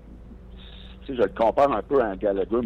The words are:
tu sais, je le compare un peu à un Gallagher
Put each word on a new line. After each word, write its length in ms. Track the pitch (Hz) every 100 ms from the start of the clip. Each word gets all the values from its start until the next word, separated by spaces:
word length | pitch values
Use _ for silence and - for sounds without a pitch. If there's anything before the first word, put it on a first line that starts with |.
| - - - - - - - - - -
tu 80 | -
sais, 60 | 123
je 40 |
le 60 | 98
compare 420 | - 113 117 143
un 120 | 110
peu 180 | - 139
à 60 | 113
un 100 | 95
Gallagher 440 | 104 98 90 117